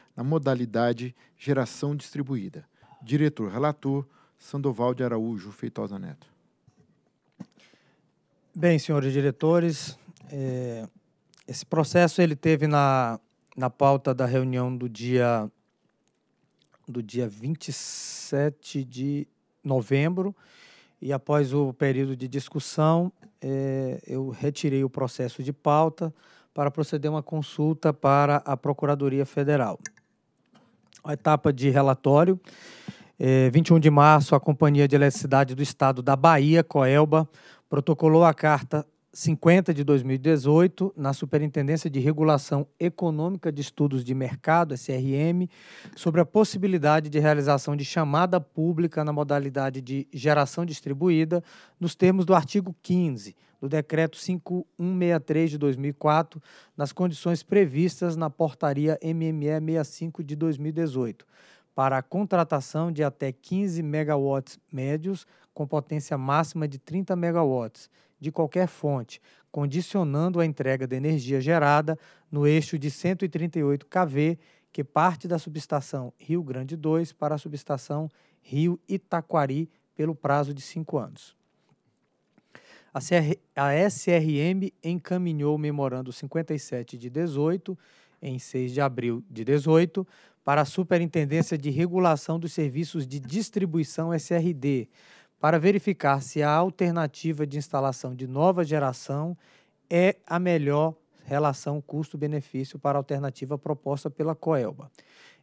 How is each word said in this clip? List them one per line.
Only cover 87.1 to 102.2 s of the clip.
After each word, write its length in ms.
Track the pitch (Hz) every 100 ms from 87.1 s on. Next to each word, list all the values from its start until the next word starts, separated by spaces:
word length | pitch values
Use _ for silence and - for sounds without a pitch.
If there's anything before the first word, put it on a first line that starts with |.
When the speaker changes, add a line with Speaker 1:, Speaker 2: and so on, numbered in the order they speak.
Speaker 2:
dezoito, 640 | 139 170 139 156 180 - 185 _ _ _ _
em 160 | 139 127
seis 340 | - 131 127
de 80 | 131
abril 420 | 139 123 120 117 -
de 160 | 117
dezoito, 640 | 113 147 147 160 170 196 185 _ _ _
para 200 | - 143
a 20 |
Superintendência 920 | 143 - 175 175 170 160 143 160 160 160
de 100 | 143
Regulação 680 | 135 175 185 180 147 - 165
dos 140 | 165
Serviços 520 | 165 147 135 165 165 127
de 140 | 143
Distribuição, 920 | 127 185 208 208 185 160 147 - 165
S 180 | 165 -
R 220 | 170 165
D, 340 | 147 143 131 107 _ _ - _ _
para 180 | 151 165
verificar 640 | 180 202 - 165 143 139
se 200 | 131 151
a 80 | 147
alternativa 960 | 156 185 - 180 170 151 - 165 147 147
de 120 | 147
instalação 560 | 143 139 135 127 127
de 120 | 127 127
nova 380 | 135 175 180
geração 720 | 151 151 135 120 - 143 165 175 _ _ _ _ -
é 260 | 170 180 - -
a 120 | 170
melhor 560 | 180 165 143 147 160 156 _ _
relação 600 | - 139 151 135 151 147
custo-benefício 960 | 143 147 151 147